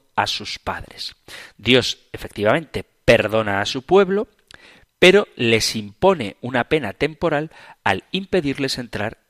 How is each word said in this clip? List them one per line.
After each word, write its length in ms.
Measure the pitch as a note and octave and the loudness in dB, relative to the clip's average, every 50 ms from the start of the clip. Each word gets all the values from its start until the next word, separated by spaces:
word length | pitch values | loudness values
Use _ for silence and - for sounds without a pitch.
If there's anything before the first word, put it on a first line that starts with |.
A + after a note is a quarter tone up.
| _ _ _ | _ _ _
a 120 | - - | -4 -4
sus 320 | - - - G#2 - - - | -4 -6 -8 -10 -12 -14 -10
padres". 560 | _ F#2+ F2+ - - - - - - - - _ _ - - - - - _ | _ -10 -10 -10 -12 -16 -16 -16 -16 -16 -16 _ _ -20 -20 -20 -20 -20 _
Dios 400 | - - A2+ B2+ B2+ G#2+ - - - _ _ | -4 2 4 4 4 4 0 -6 -10 _ _
efectivamente 760 | - - - - - - G2+ G#2+ B2+ E3 D#3 - - G2+ - _ _ _ _ | -14 -14 -14 -12 -6 0 2 2 2 2 -2 -6 -10 -12 -12 _ _ _ _
perdona 540 | - A#2+ A2 G2+ G#2 G#2+ A2 A2 G#2 G2 G2 | 4 4 4 4 2 0 0 0 0 -2 -2
a 60 | G#2 | -2
su 180 | - - C3+ - | -4 -6 -8 -2
pueblo, 460 | - F3 G3 G3 F3+ G3 G#3 A3 - _ _ _ _ - - - - - _ _ _ _ | 2 4 4 4 2 0 -4 -4 -6 _ _ _ _ -20 -20 -20 -20 -20 _ _ _ _
pero 300 | _ E3+ F3+ F#3 G#3 - - _ | _ 6 6 6 6 2 0 _
les 400 | - A#2+ A#2 A2+ A2 - - - | -4 0 2 2 2 2 -2 -4
impone 640 | A2+ G#2 G2+ - _ F3 F#3+ G3 D#3 A2 G2 - _ | -6 -10 -12 -4 _ 2 2 2 2 -2 -8 -10 _
una 300 | - A#2+ C3 B2 A#2+ - | -8 -4 -2 -2 0 0
pena 240 | D#3 D#3+ B2+ G2 - | -2 -2 -2 -6 -4
temporal 580 | - C#3 D3+ D#3 - F3+ E3 D3+ C#3+ D#3 D#3+ - - - - - _ - | -4 -4 -4 -4 -4 -4 -2 -2 -4 -4 -6 -12 -20 -20 -20 -20 _ -2
al 220 | - G2 - - _ | -2 -2 -2 -4 _
impedirles 680 | - F#3 G3 - - F#3 D3 C#3 C3 - C3+ C3 - | -8 -8 -4 -2 -2 -2 -2 -2 -4 -4 -4 -6 -6
entrar 400 | C3+ A#2+ A2 - G#2 G#2 A2+ - - _ | -8 -10 -10 -8 -8 -8 -8 -8 -12 _